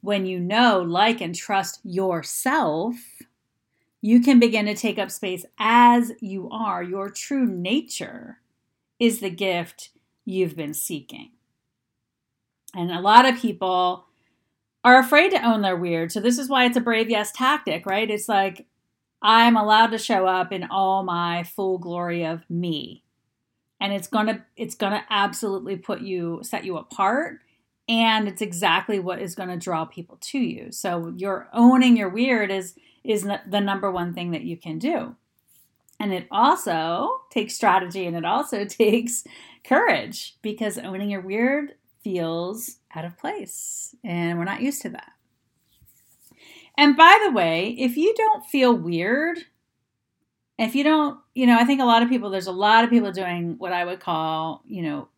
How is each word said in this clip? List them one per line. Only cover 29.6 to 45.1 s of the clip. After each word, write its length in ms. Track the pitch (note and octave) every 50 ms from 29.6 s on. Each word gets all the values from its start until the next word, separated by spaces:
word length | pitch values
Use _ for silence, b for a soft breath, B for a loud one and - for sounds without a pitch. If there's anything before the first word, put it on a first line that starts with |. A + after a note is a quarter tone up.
| E3+ - F3 D#3+ D#3+
people 340 | E3 - - E3+ - - _
to 180 | - - - C#4
you. 340 | B3 - - - - - -
So 400 | - - G3 F3 F3 E3+ E3 F3
your 320 | F3+ F#3 G3+ F#3+ F#3 - - -
owning 440 | A3+ A#3 A#3+ C4 B3+ B3+ B3+ A#3+
your 120 | A3 G#3 F#3+
weird 420 | F3+ A3 A#3+ C4+ B3+ A3+ G#3+ G3
is, 240 | G3 F#3+ F#3 F3+ - b b b b b -
is 220 | - A3 G#3 F3+
n-, 140 | G3+ G3+ F#3+ -
the 140 | F#3+ F#3 G#3
number 300 | G3+ G3 G3 F#3+ F#3+ G3
one 220 | F#3 F3+ F3 F3 E3+
thing 180 | F3+ F3 F3 E3+
that 100 | D#3 -
you 140 | E3+ E3+
can 220 | E3+ - F3 D#3 D#3+
do. 360 | F#3+ C#4 E4+ C4 - - - _ _ _ _ _ _ _ _ _ _ _ _ _ _ _ _ -
And 120 | G#3+ G3+ F#3+
it 140 | F#3 F3 - -
also 880 | G3+ A#3 C#4 E4+ F4+ - - E3+ E3 D#3+ E3 E3+ F3+ - G4 C5 C5 - _
takes 240 | - - - - -
strategy 520 | - - G#3 F3+ F#3+ F#3 F3+ E3+ F#3+ F#3
and 100 | F3 E3+
it 80 | E3+ D#3+
also 400 | E3+ G3 B3+ D4 - - G#3 G3+
<laughs> 0 |
takes 580 | G3+ - - A#3 G#3 G3+ A#3+ A#3 A#3+ - - B B B B B B B B _
courage, 760 | - B3+ D4+ A#4+ A#4 - D3 G#2+ - - - - - - _ -
because 360 | G#3+ G#3 G#3+ A3+ G#3 G3+ A3+
owning 320 | - F#3+ F#3+ F#3 G3+ G#3
your 100 | G3+ G3
weird 540 | F3+ F#3+ G3 G#3+ A#3 B3+ C#4 D4 D4 C#4+ - _ _ _ _ _ -
feels 760 | A3 F#3 F3+ E3 E3 E3 E3 E3+ F3+ G3+ A3+ A#3+ - - _ _ _ -
out 100 | E3 D#3+
of 140 | F3 F3 _
place 760 | - D4 G#4 G#4 - - - - - - - - - - - _ -
and 340 | A3+ F3 F3 E3+ E3+ E3+ E3+
we're 60 | E3+
not 180 | F#3+ G3 - A#3
used 200 | C#4 C#4 - -
to 80 | G3+
that. 220 | - - - -